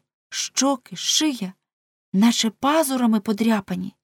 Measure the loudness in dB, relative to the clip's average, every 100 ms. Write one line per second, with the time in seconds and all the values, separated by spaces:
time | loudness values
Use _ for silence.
0 | _ _ _ -10 -6 -2 0 -2 -6 -10
1 | -4 0 0 -2 -8 -12 _ _ _ _
2 | _ 2 4 4 -2 -2 0 2 2 0
3 | 2 2 0 0 0 0 -2 -8 -8 -12